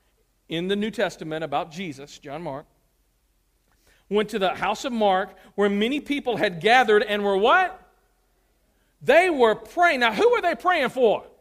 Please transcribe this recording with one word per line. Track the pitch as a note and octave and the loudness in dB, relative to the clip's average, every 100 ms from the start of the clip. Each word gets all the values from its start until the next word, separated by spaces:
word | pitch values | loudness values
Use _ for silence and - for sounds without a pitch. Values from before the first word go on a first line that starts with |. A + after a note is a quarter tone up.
| _ _ _ _ - | _ _ _ _ -12
in | E3 F3+ | -8 -4
the | G#3 | -4
New | A3 | -4
Testament | A#3+ F#3 - D#3+ D#3 | -4 -6 -6 -10 -8
about | D#3 C#3+ F3 | -6 -6 -6
Jesus, | D#3 F#3+ C3 C#3+ - | -10 -12 -12 -18 -20
John | D3 D3 | -16 -12
Mark. | E3+ C#3 - _ _ _ _ _ _ _ _ _ _ _ _ _ - | -12 -12 -16 _ _ _ _ _ _ _ _ _ _ _ _ _ -6
"Went | G3+ G#3 | -4 -2
to | A3+ | -2
the | F#3 | -2
house | D3+ F3 G#3+ C#4+ | -2 -4 -4 -6
of | |
Mark, | A#3 G#3 F#3 G3+ - - | 0 2 0 -2 -12 -12
where | - G3+ | -2 0
many | G3+ A3+ C#4+ | 0 -2 -2
people | - C#4+ B3 G#3 | -4 -6 -4 -2
had | G#3 E3+ | -2 0
gathered | F#3 B3+ A3+ G#3 | 2 4 4 2
and | G#3 G#3 | 2 -2
were" | G3+ G3 | 0 2
what? | A3+ F4 F#4 - _ _ _ _ _ _ _ _ _ _ _ _ | 4 4 2 -6 _ _ _ _ _ _ _ _ _ _ _ _
They | D3 D#4 F#4 | 2 4 4
were | D4 A3+ | 4 2
praying. | G#3+ - E4 F4 C4+ | 2 -4 0 2 2
Now, | A#3 | 0
who | - A#4 | 2 2
were | A#4 | 2
they | F4+ | 0
praying | C#4+ F4+ E4+ B3 | -2 0 0 0
for? | B3+ A#3 D3 - _ | 2 2 2 -4 _